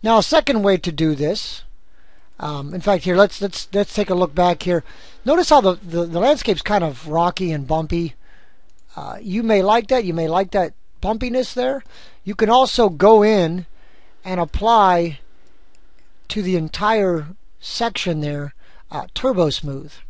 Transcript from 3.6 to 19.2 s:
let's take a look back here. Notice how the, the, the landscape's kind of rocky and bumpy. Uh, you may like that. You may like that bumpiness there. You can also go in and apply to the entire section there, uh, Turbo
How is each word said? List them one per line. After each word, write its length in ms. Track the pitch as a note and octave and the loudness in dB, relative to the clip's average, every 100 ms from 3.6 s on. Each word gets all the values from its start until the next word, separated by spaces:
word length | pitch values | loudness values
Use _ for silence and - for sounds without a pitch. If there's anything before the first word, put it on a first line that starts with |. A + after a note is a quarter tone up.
| - | -4
let's 220 | G3 G3+ | -2 0
take 160 | - G3 | 0 0
a 40 | |
look 200 | F3+ F3 | 2 0
back 280 | D3 F3+ F3 | 2 2 2
here. 220 | F3+ F3 - - - - | 0 0 -2 -16 -16 -8
Notice 240 | - D#4+ F4 | 2 2 6
how 120 | D4 | 6
the, 140 | G3 | 6
the, 300 | F3+ F3+ E3 | 0 -4 -4
the 160 | E3+ E3 | -2 2
landscape's 420 | A3+ D4 - F3+ | 2 2 2 -2
kind 220 | - G#3 | 0 0
of 240 | E3 C3 D#3+ | 0 -4 -4
rocky 420 | D#3+ F3 F3 F#3 | 0 0 0 -4
and 160 | D#3 C3 | -4 -2
bumpy. 480 | D#3+ D#3 E3+ E3+ - - - - - - - - | -2 0 -2 -2 -6 -16 -18 -18 -18 -16 -16 -16
Uh, 240 | - - - | -12 -10 -10
you 220 | G#3+ F#3+ | -6 -2
may 200 | A3+ G#3 | 2 4
like 260 | F#3+ A3+ A3 | 6 4 4
that. 160 | B3+ | 0
You 100 | G3+ | 2
may 140 | E3 E3 | -2 0
like 240 | E3+ G3 | 0 0
that 220 | G3+ E3+ - - - | 0 0 -4 -16 -8
bumpiness 540 | F#3 A3 B3 B3 B3+ | -4 -2 -2 -2 -2
there. 280 | - B3+ C#4 - - - - | -2 -2 -2 -8 -18 -16 -12
You 100 | - | -10
can 160 | G3+ G#3+ | 0 4
also 380 | A#3+ C4 - A3 | 6 6 4 2
go 340 | D#3 F#3+ A3 | 6 8 8
in 440 | G#3 G#3+ E3 F3 F3 - - - - - | 8 4 2 0 -8 -14 -16 -16 -16 -14
and 160 | F#3 F#3 | -6 -4
apply 800 | E3 - G#3+ A#3 G3 F3 E3+ D3 - - - - - - - - - - - | -2 0 4 6 6 4 2 -4 -14 -16 -16 -16 -16 -16 -16 -16 -16 -16 -8
to 140 | G#3+ | -4
the 140 | F#3 F3+ | 0 0
entire 720 | D#3+ - G#3 A3 G3 E3+ D3+ F3+ - - | 0 -2 0 2 2 0 -4 -12 -16 -14
section 600 | - - A#3 - F#3 D#3 | -10 -4 -4 -2 -2 -2
there, 340 | D3 D3 D3 - - - - | -2 -4 -8 -10 -16 -16 -12
uh, 160 | D3+ - | -10 -8
Turbo 360 | - | -2